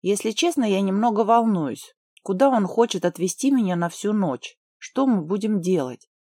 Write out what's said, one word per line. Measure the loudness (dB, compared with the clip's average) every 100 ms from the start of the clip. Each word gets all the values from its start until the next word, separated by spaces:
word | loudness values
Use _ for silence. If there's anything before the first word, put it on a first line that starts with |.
Если | -2 -2 -2
честно, | -2 -2 0 0
я | 0
немного | 0 0 0 0
волнуюсь, | 4 4 4 0 -2 -6 -12 _ _ _
куда | -6 2 4
он | 4 0
хочет | 2 0 2 -4
отвезти | -2 -6 -2 0
меня | 2 2 0
на | -2
всю | -4 -2
ночь, | 0 0 -4 -10 _ _ _
что | -8 -2 2
мы | 0
будем | 0 -4 0 -2
делать. | 0 0 -2 -8 _ _